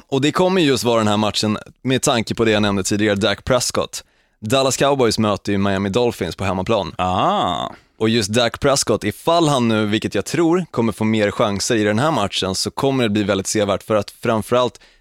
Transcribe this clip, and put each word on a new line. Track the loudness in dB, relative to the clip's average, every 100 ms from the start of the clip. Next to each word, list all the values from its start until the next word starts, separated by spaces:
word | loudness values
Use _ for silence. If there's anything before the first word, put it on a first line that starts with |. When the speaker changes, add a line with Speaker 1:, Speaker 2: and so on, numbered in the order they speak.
| -2
Speaker 1:
och | 0
det | 0
kommer | 2 2 2
just | 2 2
vara | 2 2
den | 2
här | 2
matchen | 0 0 -2 -2 -8 -10
med | -4 0
tanke | 2 0 -2 0
på | 2
det |
jag | 2
nämnde | 2 0
tidigare, | -2 0 2 2
Dak | 0 -2
Prescott. | 0 0 0 -2 -4 -8 -16 _ _ _
Dallas | -2 2 2 2
Cowboys | 2 4 2 2
möter | 0 0 -2
ju | -2
Miami | 0 0 0
Dolphins | 0 0 -2 -6 -4
på |
hemmaplan. | -4 -4 0 -2 -2 -4
Speaker 2:
Ah. | -2 0 0 0 -2 -2 -6 -10 _ _
Speaker 1:
Och | 0
just | 0 0
Dak | 0 0 0
Prescott, | 0 0 0 -2
ifall | -2 -4 0 2 2
han | 2 2
nu, | 2 0
vilket | -2 -2 -4
jag | -2
tror, | 0 2 0 -2
kommer | -2 -2
få | -2
mer | -2 0 0
chanser | 0 -2 -2 -2 0
i |
den | 0 2
här | 0
matchen, | 0 -2 -2 -4 -4
så | -4
kommer | -2 -2 0
det | 0
bli | 0
väldigt | 0 0 0
sevärt, | 0 0 0
för | 0 -2
att | -2
framförallt, | -6 -2 -2 0 0 0 -4 -18 _